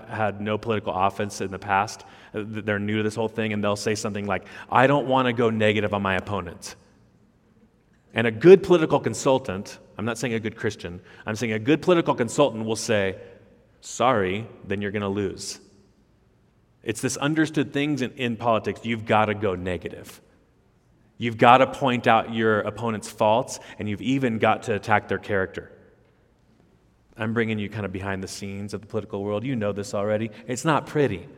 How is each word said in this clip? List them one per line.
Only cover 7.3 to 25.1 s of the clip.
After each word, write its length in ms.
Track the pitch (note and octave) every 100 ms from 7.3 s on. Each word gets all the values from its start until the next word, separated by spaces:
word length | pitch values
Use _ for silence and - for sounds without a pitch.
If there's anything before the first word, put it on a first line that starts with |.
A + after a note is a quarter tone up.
| _ _ _ _ _ _ _ _
And 140 | A2 A#2
a 60 |
good 320 | A2 E3+ F#3+
political 340 | F3+ F3 D#3 C#3+
consultant, 800 | A#2+ G#2+ C#3 C3 - F#2 - - - -
I'm 80 |
not 140 | A2 A2+
saying 160 | C3
a 60 | A2+
good 160 | G#2 -
Christian, 440 | A2 - F2 F2 - -
I'm 120 | - G#2+
saying 160 | A#2+
a 80 | A2
good 220 | A2+ D#3
political 340 | F#3 F3 D#3 C3+
consultant 480 | A2+ - C3+ A2
will 100 | A2
say, 420 | A2 - G#2 F#2+ F2+ - - - _ _ _
"Sorry, 680 | - - A#2+ A#2 F#2 G2+ A2+ - F#2
then 160 | G2+
you're 80 | G2+
gonna 180 | G#2 G2+
lose." 520 | G2+ F#2+ - - - - _ _ _ _ _ _ _ _ _ _ _
It's 200 | A#2 A2
this 160 | B2+ -
understood 560 | C#3+ D#3+ D3+ D#3 C#3
things 260 | C#3+ D3 C#3
in, 120 | A#2
in 240 | - A#2+ A2+
politics, 420 | A#2 G#2+ G#2+ -
you've 200 | A2+ A#2
gotta 300 | G#2+ G#2+ G#2+
go 200 | G2+ G#2
negative. 640 | F2+ F2+ F2 - - - - _ _ _ _ _ _ _ _ _ -
You've 180 | A#2 A2
gotta 300 | B2 C3 C3
point 400 | - C3 B2 B2
out 260 | A2+ A2+
your 280 | A2+ A2 G#2
opponent's 500 | G2+ G#2+ A#2 G#2+ -
faults, 500 | - G#2+ A2+ C3+ - - -
and 80 | G#2+
you've 140 | G2+
even 380 | B2 C3+ B2+ A2
got 240 | A2 G2
to 120 | -
attack 320 | G2+ - G#2
their 120 | -